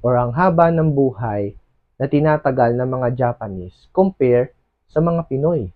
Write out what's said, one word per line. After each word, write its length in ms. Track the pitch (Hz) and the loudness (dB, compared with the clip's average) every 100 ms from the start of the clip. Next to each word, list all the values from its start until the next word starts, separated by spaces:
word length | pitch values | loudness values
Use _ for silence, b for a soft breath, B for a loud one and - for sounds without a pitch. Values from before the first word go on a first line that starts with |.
or 160 | 120 123 | 0 0
ang 160 | 123 | 0
haba 400 | 120 185 170 170 | 0 0 4 2
ng 160 | 165 160 | 2 0
buhay 640 | 139 135 127 117 104 101 - _ _ _ _ | 2 0 -2 -6 -4 -6 -10 _ _ _ _
na 80 | 127 | -2
tinatagal 640 | 147 156 151 139 131 120 | 0 2 0 0 0 0
ng 140 | 120 127 127 | 0 -2 -2
mga 100 | 123 | -4
Japanese 720 | 123 123 120 110 92 92 _ _ | 0 -2 -2 -10 -10 -12 _ _
compare 640 | - 190 - 127 120 123 _ _ _ _ | 0 0 2 2 2 0 _ _ _ _
sa 80 | 156 | -2
mga 240 | 170 170 160 | 0 -2 -4
Pinoy. 400 | 135 151 165 95 | -2 0 -2 -6